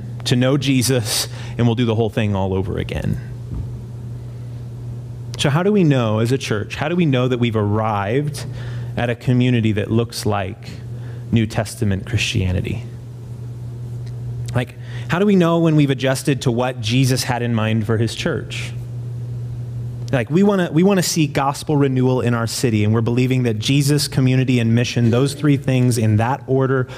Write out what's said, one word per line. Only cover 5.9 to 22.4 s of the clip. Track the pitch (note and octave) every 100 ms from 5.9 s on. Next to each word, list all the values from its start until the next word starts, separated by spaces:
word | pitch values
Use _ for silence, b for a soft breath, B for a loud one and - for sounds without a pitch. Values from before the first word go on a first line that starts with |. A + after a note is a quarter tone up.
| C3+ A2+ G#2+
as | A#2
a | C3+
church, | - G#2+ A2+ -
how | D3
do | F3
we | E3
know | B2+ B2+
that | B2
we've | A#2+ G#2+
arrived | G#2 G#2+ A2 G2+ G2+ C3 D3 - - B B B B -
at | A#2+
a | A#2
community | - B2 B2 A#2+ A2
that | G2+ -
looks | A2+ A#2 - G#2+
like | G2+ F#2+ - - - - B B B -
New | A#2 G#2+
Testament | - A2 - G#2 F#2+ -
Christianity? | G#2+ - G#2+ F#2 F#2 - - - - - - - - - - - - - - - - - - -
Like, | B2+ B2 - B A#2+ B
how | E3
do | G#3
we | G3
know | E3 E3+
when | E3 D3+
we've | C#3
adjusted | B2+ C3 B2+ - C3+
to | C3+
what | A#2 B2 B2+
Jesus | G#2+ B2+ C3 B2+
had | - A#2+
in | A#2+ A2+
mind | A2 A2+ G#2+
for | A2
his | A2
church? | - F3 B2+ - - - - - - - - - - - - - - - - -
Like, | C3 A2
we | E3
wanna, | G3+ G3 E3
we | D#3
wanna | F#3 G3
see | D#3 - F#3
gospel | C#3+ C#3 C3 - D3
renewal | C#3 B2+ B2+ B2+
in | A#2
our | A#2